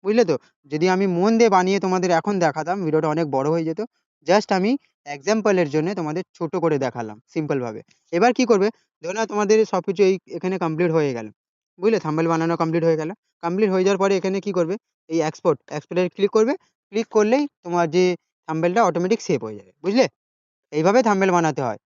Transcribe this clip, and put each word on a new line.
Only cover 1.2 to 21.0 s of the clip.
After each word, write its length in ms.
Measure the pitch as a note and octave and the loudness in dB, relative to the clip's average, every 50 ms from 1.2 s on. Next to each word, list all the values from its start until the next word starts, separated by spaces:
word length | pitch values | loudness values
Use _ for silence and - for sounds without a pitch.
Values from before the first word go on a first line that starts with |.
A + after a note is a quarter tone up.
| F#3 A3 A3+ A3+ | 2 2 4 4
দিয়ে 100 | A#3 A3 G3 | 4 6 4
বানিয়ে 200 | F#3 F3+ F#3 G3 G3 G3 | 4 2 2 0 0 0
তোমাদের 240 | F#3+ F#3 F#3 F3 F3+ E3+ D#3+ | 0 0 0 2 2 0 0
এখন 140 | D#3+ G3+ G#3 F#3+ E3+ | 0 0 0 0 0
দেখাতাম, 320 | D3+ C#3+ D#3 D3 E3 F#3 G3+ F3+ | 0 0 -2 -4 -4 -4 -4 -2
ভিডিওটা 220 | D#3 D3+ D#3 D#3 D#3 D3+ | 0 0 0 0 0 0
অনেক 120 | E3 E3+ D3 C#3 | -2 -2 -2 -2
বড় 120 | C3+ C3+ D3+ D#3+ | -2 0 0 -2
হয়ে 120 | E3+ D#3+ D#3+ | -2 -2 -4
যেত। 100 | D#3+ - - - _ _ _ _ _ _ _ | -6 -6 -8 -10 _ _ _ _ _ _ _
just 220 | D#3+ F3+ G#3+ - - G3+ | 2 2 2 2 0 -2
আমি 140 | F#3 F#3 A3 C4+ C#4 _ _ _ _ _ C#3+ D3 | 0 2 0 -2 -2 _ _ _ _ _ -12 -12
এক্সাম্পলের 520 | C#3+ C3+ F#3+ A3 A3 G3+ A3 G3 F#3 E3+ C#3+ C3+ | -6 -2 0 0 2 2 2 2 2 2 0 0
জন্য 140 | D#3 D#3 F3+ G#3 F#3+ | -2 -2 -2 -4 -4
তোমাদের 240 | E3 D3+ D3+ F3+ F3+ _ _ | -6 -4 -6 -6 -8 _ _
ছোট 140 | - - D3+ - F3 D#3+ | -8 -8 -6 -4 -2 0
করে 120 | E3 D3+ C3+ C3+ | 0 0 0 -2
দেখালাম 320 | B2 - A#2+ A2+ G#2+ G#2 G#2+ _ _ _ | -4 -4 -6 -10 -10 -12 -18 _ _ _
সিম্পলভাবে। 480 | E3 D#3 C#3+ D3 C#3 B2 A#2 G#2+ A2 - _ _ _ _ _ - | -6 -4 -4 -4 -4 -4 -6 -10 -12 -16 _ _ _ _ _ 0
এবার 180 | F3 G#3 B3 A#3+ | 2 2 2 2
কি 60 | - B3+ G#3+ | 0 2 2
করবে, 160 | A#3 F#3+ G3 A3 - _ _ _ _ _ D#3 | 2 2 2 -2 -2 _ _ _ _ _ -10
ধরে 120 | E3+ F#3+ | -8 -4
নাও 80 | A3 A3 F#3 | -4 -6 -4
তোমাদের 260 | G3+ G#3 G#3 G3 A3 A3 A3 - | -2 -2 2 2 4 2 2 0
সব 100 | - F#3 E3+ | -2 -4 -4
কিছু 140 | - F#3 F3 G3+ F#3 | -4 0 2 2 2
এই 60 | F#3+ F3+ _ - - | 2 -2 _ -12 -12
এখানে 180 | E3 - F#3 F#3+ F3+ F3+ | -8 -6 -6 -4 -2 -2
কমপ্লিট 280 | D#3+ D#3 D3+ D#3+ D#3 D#3+ | -4 -2 0 0 2 2
হয়ে 140 | E3 D3+ C#3 B2 | 2 0 0 -4
গেল, 100 | A#2 A2 G#2+ - _ _ _ _ _ _ _ _ - | -6 -10 -12 -16 _ _ _ _ _ _ _ _ -2
বুঝলে? 180 | F3+ A3+ A3+ F#3 - | 0 0 0 2 0
থাম্বনেল 220 | D#3 D3+ D#3+ E3 E3 E3+ | -2 0 0 0 0 0
বানানো 200 | D#3+ E3 E3 E3+ D#3+ | 0 0 -2 0 0
কমপ্লিট 220 | E3+ D#3+ D#3+ E3+ D#3+ | -2 -2 0 0 2
হয়ে 100 | E3 D#3+ D#3 | 2 0 0
গেল। 80 | D3+ D#3+ G3+ _ _ _ _ _ - | -2 -8 -10 _ _ _ _ _ -6
কমপ্লিট 260 | E3+ F3+ G3 A3 G3 F#3 | -4 -2 0 0 0 2
হয়ে 100 | F#3 F#3 | 2 2
যাওয়ার 140 | G3 G3+ F3+ | 2 2 2
পরে 120 | G3 G3 G3+ F#3 | 0 0 0 0
এখানে 180 | - F#3+ F#3+ G3 - | 0 -2 -4 -4 -6
কি 60 | G#3 F#3 | -4 -2
করবে, 180 | F3+ E3+ D#3+ G3 A3+ _ _ _ _ _ _ | -2 -2 -2 -4 -10 _ _ _ _ _ _
এই 100 | D#3+ E3 D3+ D3+ | -2 -2 -2 -2
এক্সপোর্ট, 280 | - - - F3 D3+ - _ - C#3 | -4 -2 -2 -2 -2 -2 _ -12 -12
এক্সপোর্টে 240 | D3+ - _ F3 F3 F#3 F3 _ | -12 -10 _ -2 -2 -2 -2 _
ক্লিক 160 | - G3 G3+ - | -2 -4 0 2
করবে। 160 | A3 A3 B3 D4+ - _ _ _ _ _ _ | 2 2 2 -2 -6 _ _ _ _ _ _
ক্লিক 160 | G3 A3 A3 _ - | -6 -6 -6 _ 2
করলেই 260 | A3 G#3+ G#3+ A#3+ C#4+ D4 C#4+ _ _ _ | 2 4 4 2 2 0 -4 _ _ _
তোমার 220 | F3 F3 F3 E3+ D#3+ C#3+ | -4 0 0 0 2 2
যে 80 | F3+ F3+ F3+ F3 - _ _ _ _ _ | 2 2 2 0 -4 _ _ _ _ _
থাম্বনেলটা 340 | - D#3+ D#3+ E3 F3 F3+ A#3 A3+ F3+ | -6 -4 -2 -2 0 2 2 2 2
অটোমেটিক 300 | D#3 E3+ F3 F#3 A3+ A3 - | 0 -2 0 0 -2 -2 0
সেভ 120 | - E3+ A#2+ A2+ | -4 -4 -4 -4
হয়ে 100 | A2 G#2+ G2+ | -10 -12 -14
যাবে, 120 | F#2+ - _ _ - | -18 -20 _ _ -6
বুঝলে? 220 | F#3 G3+ B3+ A3+ D3+ _ _ _ _ _ _ _ _ _ _ _ _ - | 0 2 2 2 2 _ _ _ _ _ _ _ _ _ _ _ _ -4
এইভাবে 260 | D#3 D#3+ F#3 G3+ B3+ | 0 0 4 4 4